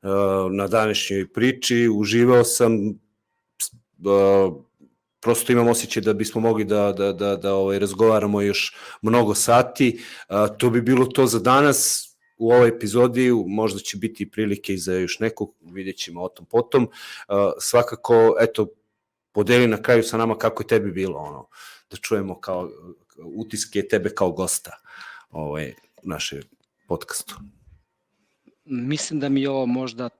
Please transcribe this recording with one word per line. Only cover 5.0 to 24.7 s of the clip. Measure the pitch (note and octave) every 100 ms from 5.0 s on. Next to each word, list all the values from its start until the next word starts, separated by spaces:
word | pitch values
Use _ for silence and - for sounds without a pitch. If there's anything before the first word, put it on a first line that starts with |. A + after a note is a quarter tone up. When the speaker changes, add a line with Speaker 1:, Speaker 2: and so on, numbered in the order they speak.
| _ _
Speaker 1:
prosto | A#2 A#2 -
imam | A#2+ A#2
osjećaj | A#2 - A#2
da | G#2
bismo | G2+ G#2+ A#2
mogli | A2+ A2
da, | G2 G#2 G2+
da, | F#2+ G2
da, | F#2 G2+ G2
da, | G2
ovaj, | G2 F#2+ G2
razgovaramo | G2 G2 A2+ G#2+ G#2 G#2
još | G2+ G2 - - - -
mnogo | G#2+ A#2+ A2
sati. | G#2 - A#2 - - B2+ - - - -
E, | G2 G#2+ G#2+
to | B2
bi | A#2
bilo | A2+ B2+ B2+
to | B2 C3
za | A2+
danas | G2+ C3 D3 C#3 - - - _ _ _
u | A2+
ovoj | B2 A#2+
epizodi, | A2+ G#2+ A2+ B2 A#2+ B2+ A#2+ F#2
možda | G#2 A2 G2
će | - G2+
biti | A2 - G2+
prilike | - G#2+ G2 -
i | F#2+
za | F2
još | F#2 F2+ -
nekog, | A2+ - G#2 _
vidjet | D#2+ F#2 F#2+ F#2
ćemo | - F2
o | F2+
tom | - E2+
potom. | A2+ A#2+ C#3
E, | A#2 - - - - G2+ G2+ -
svakako, | - A#2+ A#2+ A2+ - A#2 A2+ G#2
eto, | A2+ - G#2+ _ _ _ _ _ _
podeli | G#2 G2+ B2 A#2+
na | G#2+
kraju | - A#2+
sa | A2+ A2+
nama | A2+ G#2+
kako | A2 -
je | G#2
tebi | A2+ G2+
bilo, | F2+ F#2+ D2
ono, | D2 C#2+ - - - - _
da | -
čujemo | - G#2+ F#2+ F2+
kao, | - F2+ F2+ - E2+ - _ _
utiske | E2 F2 A2 G#2 - G2+ G2
tebe | G#2+ G2
kao | - F#2
gosta, | F2 F#2 - -